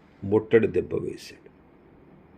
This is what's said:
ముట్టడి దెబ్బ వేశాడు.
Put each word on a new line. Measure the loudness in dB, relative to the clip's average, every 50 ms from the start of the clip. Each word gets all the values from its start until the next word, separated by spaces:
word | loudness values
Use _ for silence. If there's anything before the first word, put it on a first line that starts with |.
| -20 -20 -18 -10 -4
ముట్టడి | 0 0 0 2 4 4 4 4
దెబ్బ | 4 0 -2 -2 -2 -4
వేశాడు. | -6 -6 -6 -10 -12 -16 -20 -20 -20 -20 -20 -20 -20 -20 -20 -20 -20 -20 -20 -20 -20 -20 -20 -20 -20 -20 -20 -20